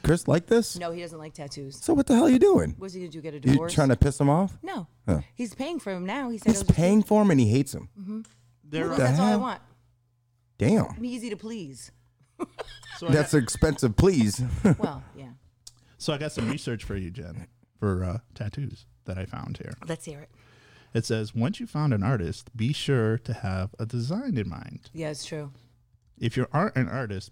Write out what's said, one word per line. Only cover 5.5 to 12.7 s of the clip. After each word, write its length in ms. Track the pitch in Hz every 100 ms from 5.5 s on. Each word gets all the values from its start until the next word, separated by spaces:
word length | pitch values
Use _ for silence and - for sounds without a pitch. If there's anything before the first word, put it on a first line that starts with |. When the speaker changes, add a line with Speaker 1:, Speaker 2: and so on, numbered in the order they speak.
Speaker 2:
paying 280 | - 277 339
for 100 | 196
him 160 | 185 185
now. 240 | 262 254
He 80 | 220
said 140 | -
Speaker 1:
He's 80 | 202
Speaker 2:
it 60 | 185
was 80 | -
Speaker 1:
paying 260 | 175 214
for 200 | - 214
him 100 | 208
and 80 | 143
he 80 | 110
hates 260 | 123 143
him. 140 | - - 202
Speaker 2:
Mm-hmm. 200 | 190 220 220 _ _ _
Speaker 3:
There 220 | 147 156
Speaker 2:
Well, 100 | -
Speaker 3:
are 40 | -
Speaker 2:
that's 200 | 123 143
all 80 | 208
I 40 |
Speaker 1:
hell? 100 | 208
Speaker 2:
want. 200 | 254 185 - _ _ _ _ _ _ _ _ -
Speaker 1:
Damn. 280 | 113 208 - -
Speaker 2:
I'm 80 |
easy 240 | 240 247 226
to 60 | 202
please. 540 | 220 226 151 127 - _ _ _ _ -
<laughs> 80 | - - -